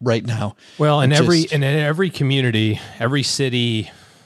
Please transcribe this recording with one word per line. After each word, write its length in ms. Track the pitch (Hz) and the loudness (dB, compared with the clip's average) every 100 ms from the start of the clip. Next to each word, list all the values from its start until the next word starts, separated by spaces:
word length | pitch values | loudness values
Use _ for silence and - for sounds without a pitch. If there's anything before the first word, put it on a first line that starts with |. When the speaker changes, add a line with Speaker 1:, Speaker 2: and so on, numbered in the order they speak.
Speaker 1:
right 260 | 120 117 117 | -2 -2 -2
now. 300 | 110 104 - - - | -4 -6 -10 -14 -2
Speaker 2:
Well, 240 | 151 147 | 2 2
in 100 | 131 | 4
Speaker 1:
It 60 | 147 | 4
Speaker 2:
every, 240 | - 170 | 4 2
Speaker 1:
just 120 | 165 | 2
Speaker 2:
and 100 | 151 | 0
in 140 | 135 151 | 0 0
every 320 | 147 156 190 | 0 0 -2
community, 720 | - 135 135 127 110 110 104 - - | -2 0 0 2 2 0 -2 -6 -6
every 240 | 117 139 | -2 -2
city, 680 | 123 - 135 123 120 110 104 - - _ | -2 -2 -2 0 -2 -2 -6 -12 -20 _